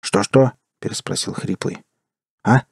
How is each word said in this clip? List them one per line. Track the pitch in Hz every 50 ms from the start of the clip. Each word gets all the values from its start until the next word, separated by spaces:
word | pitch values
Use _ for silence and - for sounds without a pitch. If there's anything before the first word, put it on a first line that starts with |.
"Что-что?" | - - - 98 101 - - 131 135 123 - _ _ _ _ _
переспросил | - - - - - - - - - - -
хриплый. | - - - 95 - - 90 90 - _ _ _ _ _ _ _ _ _ _ _ _ _
"А?" | 202 226 233 - _